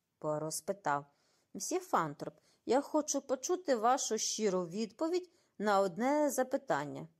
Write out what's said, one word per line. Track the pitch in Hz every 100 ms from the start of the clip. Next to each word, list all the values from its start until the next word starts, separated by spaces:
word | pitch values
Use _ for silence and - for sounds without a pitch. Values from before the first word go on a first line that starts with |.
| _ -
Пуаро | 156 151 156
спитав: | 156 - 196 151 143 147 _ _ _ _
«Мсьє | - - 349
Фантроп, | 359 226 160 147 - - _ _ -
я | 247
хочу | 285 311 - 277
почути | - 262 - 359 330 240
вашу | 185 277 - 220
щиру | - - 214 185 175
відповідь | 190 220 - 320 359 359 _ _ -
на | 208 196
одне | 196 170 254 294 294
запитання. | 254 254 277 - 147 147 135 160